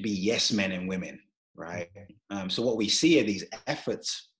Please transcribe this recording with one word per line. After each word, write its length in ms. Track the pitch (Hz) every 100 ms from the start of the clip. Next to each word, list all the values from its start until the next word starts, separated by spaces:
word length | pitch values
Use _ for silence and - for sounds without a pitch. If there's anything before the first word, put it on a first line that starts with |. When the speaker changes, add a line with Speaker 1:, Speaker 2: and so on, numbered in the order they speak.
Speaker 1:
be 80 | 107
yes 420 | 101 98 120 -
men 200 | 104 95
and 160 | 90 92
women, 320 | 92 80 - _ _ _ -
right? 340 | 82 87 85 101
Speaker 2:
Mm-hmm. 400 | 101 - - 98
Speaker 1:
Um, 120 | 92
so 120 | -
what 140 | 123 110
we 100 | 104
see 320 | - 160 156
are 40 |
these 220 | 107 95 - - -
efforts 600 | 151 - 107 - - - _